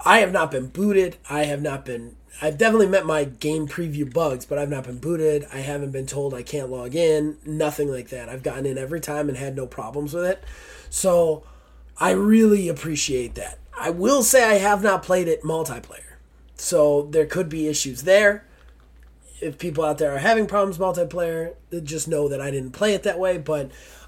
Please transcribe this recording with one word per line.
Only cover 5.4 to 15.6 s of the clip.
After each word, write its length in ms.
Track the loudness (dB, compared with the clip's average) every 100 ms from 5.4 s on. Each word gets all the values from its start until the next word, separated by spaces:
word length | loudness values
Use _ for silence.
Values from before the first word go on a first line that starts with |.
| -4
I 60 | -8
haven't 320 | -8 -6 -6
been 160 | -8 -8
told 260 | -6 -6
I 100 | -6
can't 280 | -8 -8 -8
log 240 | -8 -6
in, 420 | 0 2 2 0 -6
nothing 460 | -6 -2 -2 -2 -4
like 180 | -4 -8
that. 200 | -12 -12
I've 120 | -8
gotten 200 | -8 -4
in 140 | -4 -4
every 220 | -6 -8
time 280 | -6 -4 -4
and 80 | -6
had 180 | -8 -8
no 100 | -10
problems 480 | -10 -10 -8 -6
with 100 | -2
it. 180 | -2 -4 -10 -18 -20 -20 -10
So 540 | -2 2 4 4 0 -8 -20 _ -20 -20 -2
I 140 | 0
really 560 | 4 6 8 8 6 2
appreciate 640 | -4 -6 -4 -2 -2 -4
that. 240 | -10 -12 -14 -16 -6
I 120 | -4
will 320 | 0 2 4
say 220 | 6 6
I 100 | 6
have 280 | 4 4 2
not 200 | 2 0
played 260 | 2 0 2
it 140 | -2
multiplayer. 720 | -2 -4